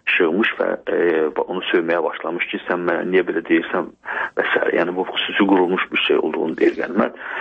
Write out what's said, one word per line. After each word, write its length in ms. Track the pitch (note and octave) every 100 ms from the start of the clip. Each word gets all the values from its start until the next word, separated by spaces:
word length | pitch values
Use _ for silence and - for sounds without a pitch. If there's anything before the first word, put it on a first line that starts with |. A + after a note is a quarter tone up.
| -
şığmış 420 | - E2+ F2+ A2+ -
və, 100 | F2+ F2+ -
e, 380 | E2 F2 D#2+ D#2
onu 320 | - - F#2 -
sövməyə 320 | F2+ E2 E2+
başlamış 440 | D#2 - E2 F2 -
ki, 120 | G2+
sən 220 | - F2+ F2
mənə 140 | E2+ F2
niyə 160 | F#2 F2
belə 140 | F2
deyirsən 460 | E2 E2 - F#2 D#2+ - - - - -
və 60 | -
s. 140 | - - -
Yəni, 160 | F2 F#2
bu 80 | F2+
xüsusi 340 | - - - G2
qurulmuş 340 | G2 F2 F#2 -
bir 80 | - -
şey 100 | -
olduğunu 380 | D#2+ D2+ D#2 -
deyir 220 | - -
Qənimət. 400 | - F#2+ B2+ - - -